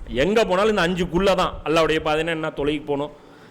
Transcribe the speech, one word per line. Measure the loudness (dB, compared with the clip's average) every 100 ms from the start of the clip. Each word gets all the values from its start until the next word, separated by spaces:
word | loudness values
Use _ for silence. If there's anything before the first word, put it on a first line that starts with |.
| -6 0
எங்க | 2 2 2
போனாலும் | 2 2
இந்த | 2 0
அஞ்சுக்குள்ள | 0 -2 0 2 2
தான். | 0 -2 -2
அல்லாஹ்வுடைய | 2 2 0 0
பாதைன்னா | -2 -2 -4
என்ன? | -4 -2
தொழுகைக்கு | -2 -2 -4
போகணும். | -4 -4 -10 -20 -20 -14